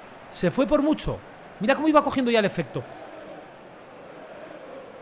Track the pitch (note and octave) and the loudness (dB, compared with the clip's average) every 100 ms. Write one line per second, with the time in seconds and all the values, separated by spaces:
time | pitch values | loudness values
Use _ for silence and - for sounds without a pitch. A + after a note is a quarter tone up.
0 | - - - - F3+ - C#4 D4 D4 - | -20 -20 -10 -2 0 2 2 4 2 0
1 | - G2+ - - - - A3 C#4 D#4 D4 | -2 -6 -10 -20 -20 4 4 6 6 4
2 | C#4+ C#4 A#3+ A3+ G3 - D3 C#3 - - | 4 0 2 2 2 -2 -6 -8 -10 -14
3 | - - - - - - - - - - | -16 -16 -16 -16 -18 -20 -20 -20 -20 -20
4 | - - - - - - - - - - | -18 -18 -18 -18 -16 -16 -16 -16 -16 -18